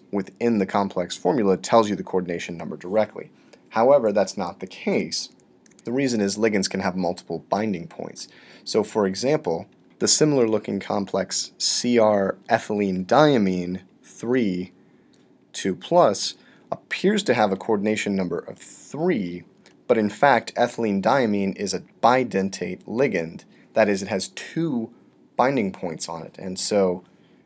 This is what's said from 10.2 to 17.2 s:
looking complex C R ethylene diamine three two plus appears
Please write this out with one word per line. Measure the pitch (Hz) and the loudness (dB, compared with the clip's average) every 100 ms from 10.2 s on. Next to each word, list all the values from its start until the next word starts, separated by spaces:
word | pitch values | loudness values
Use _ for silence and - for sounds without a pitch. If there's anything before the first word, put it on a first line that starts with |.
| 156 139 117 | 4 4 2
looking | 107 107 101 | 2 -2 -6
complex | - 104 95 98 95 - - - | -2 -2 0 -2 -2 -4 -6 -4
C | - - 123 120 | -2 0 2 6
R | 107 104 98 - - | 6 4 2 -2 0
ethylene | 113 - 104 101 92 92 | 0 0 -2 -2 -2 2
diamine | 123 151 131 95 90 87 92 - _ | 6 6 4 2 0 -4 -8 -12 _
three | - - 113 127 107 - 185 - _ _ _ _ _ _ _ | -20 -10 -2 0 0 -2 -6 -14 _ _ _ _ _ _ _
two | - 98 92 | -6 -6 -6
plus | - 175 143 98 - - - - - | 0 4 4 2 -4 -8 -18 -20 -12
appears | - - - 185 214 | -12 -8 -2 0 2